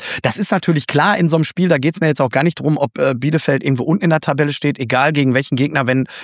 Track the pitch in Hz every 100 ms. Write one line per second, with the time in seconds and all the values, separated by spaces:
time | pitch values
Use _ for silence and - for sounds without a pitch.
0 | - - 127 - 208 190 - 156 - 147
1 | 180 202 170 160 156 - 185 147 143 -
2 | 160 147 131 131 165 - 143 147 135 -
3 | 135 123 139 156 - 139 143 127 123 185
4 | 170 156 - 139 147 143 147 139 120 123
5 | 143 147 135 127 143 123 143 147 127 131
6 | 131 -